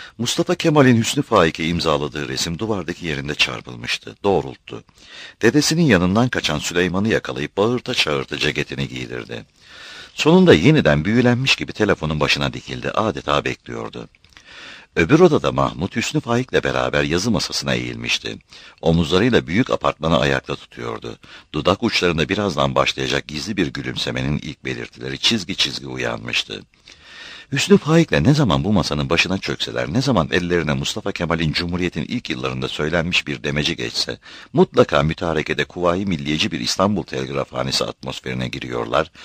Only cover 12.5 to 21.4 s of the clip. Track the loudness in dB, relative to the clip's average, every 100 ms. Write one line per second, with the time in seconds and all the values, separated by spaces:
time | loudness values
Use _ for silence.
12.5 | -6 -10 -8 -4 -2 -2 -2 0 0 0
13.5 | -6 -10 -10 -10 -12 -16 _ _ -20 -20
14.5 | -20 -20 -20 -6 0 4 6 6 6 2
15.5 | 0 0 -2 -4 -4 -2 -2 0 -2 0
16.5 | 0 0 0 0 0 0 0 0 0 -2
17.5 | -4 -2 -2 -4 -6 -4 -4 -6 -12 _
18.5 | -20 -20 -4 2 2 4 4 4 2 2
19.5 | -2 0 0 -2 -2 0 2 2 0 -2
20.5 | -10 -12 -12 -10 -10 -12 -14 -20 -20